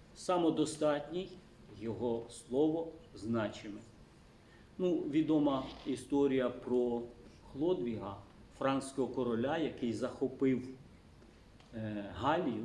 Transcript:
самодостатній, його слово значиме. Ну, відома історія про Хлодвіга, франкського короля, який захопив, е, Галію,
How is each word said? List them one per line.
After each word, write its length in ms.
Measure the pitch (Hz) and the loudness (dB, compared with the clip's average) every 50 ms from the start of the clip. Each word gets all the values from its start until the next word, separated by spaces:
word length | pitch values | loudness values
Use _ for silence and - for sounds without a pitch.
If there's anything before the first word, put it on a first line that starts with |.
| - - - | -20 -20 -18
самодостатній, 1120 | - - - 180 175 165 156 - 156 147 151 - - 156 151 143 147 143 - 165 180 190 - - - - - - - - - 104 104 | -6 -2 0 2 4 4 4 4 4 2 0 0 2 2 2 2 2 -2 -4 -6 -6 -6 -6 -10 -16 -20 -20 -20 -20 -20 -20 -14 -8
його 460 | 107 113 104 - 120 120 117 117 - - | -6 -6 -4 -2 0 0 0 -2 -4 -8
слово 640 | - - - - 123 139 156 156 160 165 160 160 - - - - - | -14 -18 -8 -2 2 2 4 4 2 0 -4 -6 -10 -14 -18 -18 -16
значиме. 640 | - 98 113 117 113 104 107 - - - - - 110 - - - - - - - - - - - - - - - - - - - | -10 -4 -2 0 0 0 -2 -4 -8 -10 -10 -12 -12 -14 -18 -20 -20 -20 -20 -20 -20 -20 -20 -20 -20 -20 -20 -20 -20 -20 -16 -6
Ну, 180 | - 185 - - | -2 0 0 0
відома 720 | - - 147 139 160 151 147 156 147 147 143 135 131 131 - - - - | 0 0 2 2 2 4 4 4 4 4 4 2 0 -2 -6 -10 -8 -6
історія 640 | 143 127 117 - - 143 143 143 135 131 131 123 120 | -4 -4 -4 -2 0 4 4 4 6 4 4 2 2
про 520 | - - - 113 123 123 123 120 117 117 117 - - - - - - - - - | -2 -4 -2 0 2 2 4 2 0 -2 -4 -6 -12 -16 -20 -20 -20 -20 -20 -14
Хлодвіга, 680 | - 135 156 180 180 147 123 120 110 104 101 98 98 - - - - - - - - | -4 0 2 2 2 2 0 -2 -2 -4 -6 -8 -8 -10 -14 -18 -20 -20 -20 -20 -4
франкського 500 | - 139 135 135 135 135 - - 139 123 | 0 2 2 4 2 0 -2 -2 -2 -2
короля, 500 | - - 131 120 120 113 110 120 139 160 | 0 0 0 0 0 2 2 2 0 0
який 360 | 170 147 117 - - 123 117 107 | 0 -2 -2 -2 -2 -2 -2 0
захопив, 760 | 104 131 127 - - 135 123 - - 139 131 127 113 - - - - - - - - - - - - - - - - - - - - - - - | -2 -2 -4 -2 -2 -2 -2 0 2 2 4 4 2 0 -6 -12 -14 -18 -20 -20 -20 -20 -20 -20 -20 -20 -20 -20 -20 -20 -20 -20 -20 -20 -14 -10
е, 320 | 110 110 107 104 104 101 98 - | -8 -6 -4 -6 -6 -6 -8 -6
Галію, 480 | - - 285 320 180 165 131 107 104 | -2 0 2 2 2 2 0 -2 -2